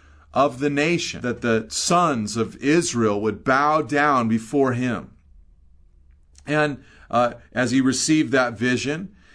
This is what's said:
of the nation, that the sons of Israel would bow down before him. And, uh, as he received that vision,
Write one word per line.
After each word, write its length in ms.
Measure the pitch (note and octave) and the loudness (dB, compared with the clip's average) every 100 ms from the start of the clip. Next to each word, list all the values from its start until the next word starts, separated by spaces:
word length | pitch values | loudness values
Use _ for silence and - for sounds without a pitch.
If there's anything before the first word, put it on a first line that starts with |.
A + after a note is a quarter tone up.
| - - _ | -20 -20 _
of 260 | - C#3+ B2+ | 0 0 0
the 120 | C#3+ | -2
nation, 500 | C#3+ D#3 E3+ - D#2+ | 0 0 -2 -4 -6
that 220 | B2 A#2 | -6 -4
the 240 | A#2+ A2 A2 | 0 0 -2
sons 680 | - - F3 E3+ B2+ G#2 A2+ | -6 0 2 2 0 -4 -4
of 200 | G#2 - | -6 -4
Israel 640 | C3+ E3 - A#2+ A2 G2+ | 0 2 0 0 0 2
would 240 | A2 F#2+ | -2 -2
bow 380 | C3+ C3 D3 D#3 | 0 2 2 0
down 440 | B2+ C#3+ D3 C3 A2+ | 0 0 2 2 2
before 460 | A2+ - C#3+ C3+ | -2 0 0 2
him. 380 | A#2+ B2+ G2+ - - _ - - _ _ - _ _ _ _ _ - - | 0 -4 -4 -8 -20 _ -20 -20 _ _ -20 _ _ _ _ _ -20 -4
And, 360 | D3+ D3+ C3 - - - | -2 -2 -4 -14 -20 -2
uh, 240 | A#2+ A#2+ A#2 - | 0 0 -2 -8
as 200 | A2+ B2 | -2 2
he 80 | C3 | 2
received 520 | C3 - - D#3 C3 | 2 0 0 2 2
that 260 | C3+ B2 G#2 | 2 0 -2
vision, 560 | B2 B2 C3 D#3+ G3 - _ | -2 -2 -2 -6 -10 -16 _